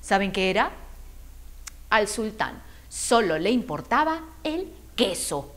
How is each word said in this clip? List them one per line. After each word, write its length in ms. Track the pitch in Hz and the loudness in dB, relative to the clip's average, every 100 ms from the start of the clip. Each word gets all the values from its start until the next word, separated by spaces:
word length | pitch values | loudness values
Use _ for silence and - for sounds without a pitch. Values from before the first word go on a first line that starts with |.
¿Saben 280 | - 196 196 | 4 2 2
qué 180 | 196 190 | 2 2
era? 220 | 190 247 - - - - - - - - - - - - | 4 2 0 -16 -16 -16 -16 -16 -16 -16 -14 -14 -14 2
Al 160 | 220 208 | 4 4
sultán 560 | - 220 214 127 - - - - | 0 -4 -2 -6 -6 -16 -18 -14
solo 480 | - - 233 208 156 | -8 4 6 6 2
le 140 | 185 | 4
importaba 680 | 247 196 151 - 247 311 320 320 - | 2 0 -6 0 2 4 0 -6 -6
el 300 | 311 320 381 - - - | -4 -4 -6 -10 -14 0
queso. 560 | 196 175 - 147 139 | 0 0 -4 -4 -6